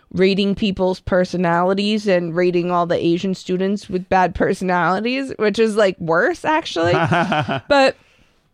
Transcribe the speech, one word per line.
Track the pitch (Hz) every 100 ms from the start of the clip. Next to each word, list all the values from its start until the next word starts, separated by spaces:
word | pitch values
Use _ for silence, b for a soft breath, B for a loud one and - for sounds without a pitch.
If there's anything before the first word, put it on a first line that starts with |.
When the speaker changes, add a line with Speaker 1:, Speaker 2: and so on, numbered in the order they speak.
| b
Speaker 1:
rating | 175 190 190 202 196
people's | 214 185 185 185
personalities | - 185 180 180 175 170 180 196 202 214 208
and | 180 175
rating | 160 180 180 175
all | 175
the | 170 170
Asian | 170 170 196
students | 185 - 180 190 202 -
with | 185 185
bad | 190 180
personalities, | - - 196 185 180 170 190 226 262 269 -
which | 208 208
is, | 226 208
like, | 202 180
worse, | 165 160 240 339
actually. | - 311 - 339 339
Speaker 2:
<laughs> | 339 165 170 170 151 131 135 -
Speaker 1:
But | 277 269 - b b b b b